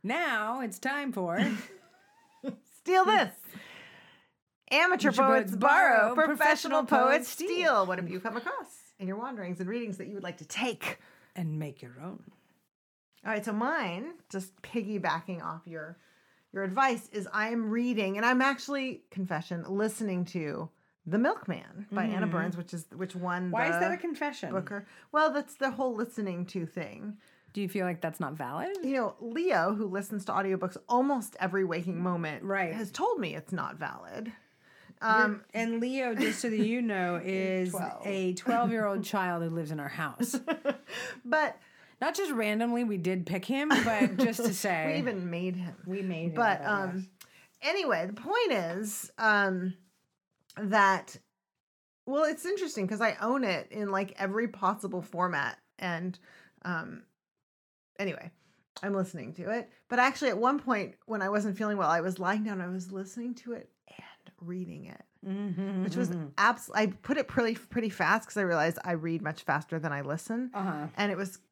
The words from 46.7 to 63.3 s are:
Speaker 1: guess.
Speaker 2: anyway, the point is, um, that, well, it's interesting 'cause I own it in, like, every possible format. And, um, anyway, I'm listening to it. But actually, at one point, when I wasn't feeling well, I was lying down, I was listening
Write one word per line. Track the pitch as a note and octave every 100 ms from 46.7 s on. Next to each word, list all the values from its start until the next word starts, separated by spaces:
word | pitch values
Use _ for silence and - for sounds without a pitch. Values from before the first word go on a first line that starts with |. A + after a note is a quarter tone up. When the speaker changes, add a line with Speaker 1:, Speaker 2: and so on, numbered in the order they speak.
| G3+ F#3
Speaker 1:
guess. | F#3 F#3 _ - - - _
Speaker 2:
anyway, | C4+ F#4+ D#4+ F3 F3+
the | G#3
point | A#3+ A4 A4+
is, | A3+ E3 F3+ G#3+ G3+ - -
um, | A3 G#3 G3 F#3 F#3 F3+ _ _ _ _ _ _ _ -
that, | G2+ G#2+ G2 F#3+ - - _ _ _ _ _ _ _ _ -
well, | C#4
it's | D#4 D#4 F4
interesting | G4 F4 - F#3
'cause | G#3
I | A3+ -
own | A3 C4+
it | A#3 E3+ -
in, | G#3 G3+
like, | G3 G3 -
every | G3 G#3 A3+
possible | - F#3 G3+ G3 F3+
format. | E3+ E3+ F3+ D#3 A#2 - _ -
And, | F#3 E3+ F#3 F3+ - - - _ -
um, | E3+ D#3+ - - _ _ _ _ _ _ _ _ -
anyway, | G3 D3 E3+ _ _ _ _ -
I'm | G3 G3
listening | F#3 E3+ A2+ E3
to | F3
it. | A#3 A#3 _ _
But | B3
actually, | B3+ C4 C#4+
at | G3+
one | A#3+ C#4+
point, | B3+ A3 F3+ - -
when | A3
I | G3
wasn't | G#3 G#3 F#3+
feeling | G#3+ G3+
well, | D#3+
I | E3+
was | F3 F3+
lying | F3+ G#3+
down, | G#3+ G3
I | F3+
was | F#3 F3+
listening | F#3+ F#3+ - A#3+